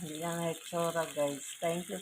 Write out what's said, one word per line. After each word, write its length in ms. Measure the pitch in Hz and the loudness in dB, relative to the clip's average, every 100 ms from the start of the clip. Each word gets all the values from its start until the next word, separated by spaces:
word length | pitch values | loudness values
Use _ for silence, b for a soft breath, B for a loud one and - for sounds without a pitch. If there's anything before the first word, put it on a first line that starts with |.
Hindi 240 | 165 151 | -6 -4
na 240 | 170 170 165 | -2 0 0
itsura, 560 | 165 - 170 170 165 156 | -2 -2 2 2 2 0
guys. 320 | - 143 139 - - | 2 2 2 -6 -2
Thank 320 | 170 170 180 | 0 2 0
you 80 | 185 | -6